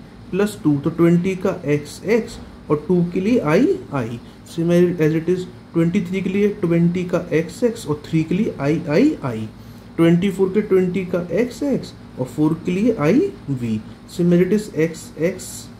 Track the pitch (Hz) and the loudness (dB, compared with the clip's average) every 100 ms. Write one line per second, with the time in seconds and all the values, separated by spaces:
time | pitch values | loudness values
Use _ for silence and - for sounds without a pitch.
0 | - - - 180 208 - 151 143 165 160 | -12 -20 -6 -2 -2 0 0 0 0 2
1 | 170 175 190 185 196 175 156 147 - - | 4 4 2 -2 -2 -2 0 -2 -2 -8
2 | 165 226 220 - - - - 151 - 180 | 0 0 0 -8 -16 -10 -4 -2 2 0
3 | 175 185 190 247 147 170 320 359 - 139 | 2 0 2 2 4 4 4 0 -4 -6
4 | 113 120 - - - - 165 175 175 170 | -6 -8 -14 -20 -12 -2 2 4 4 4
5 | 151 160 165 180 180 - - 170 165 202 | 2 2 0 -2 -4 -14 -4 0 2 0
6 | 175 190 185 196 208 202 175 170 170 180 | -2 -4 -2 2 0 2 0 4 2 0
7 | 180 175 - 151 170 - 240 220 143 147 | -2 -4 0 -2 -2 0 -2 0 -4 -6
8 | - 160 156 180 220 - 143 160 - 156 | -2 -2 0 0 -2 -2 -2 -2 2 4
9 | 294 311 135 110 107 - - - - - | 4 2 -6 -6 -8 -12 -20 -20 -8 2
10 | 165 175 196 190 190 196 208 190 180 180 | 4 4 2 0 0 0 2 2 2 -2
11 | 180 180 170 170 247 - 285 254 - - | -2 -4 -2 -2 -2 -2 -2 -2 -6 -16
12 | - - 127 - 156 165 - 180 233 - | -14 -8 -6 0 0 0 -2 0 0 2
13 | 147 240 392 - - 131 117 110 - - | 2 4 2 -2 -6 -4 -2 -4 -6 -18
14 | - - 175 175 180 208 - 147 165 - | -10 0 4 4 4 0 -2 -2 -2 -2
15 | - - 165 - - - - | -14 -4 -4 -4 -12 -16 -16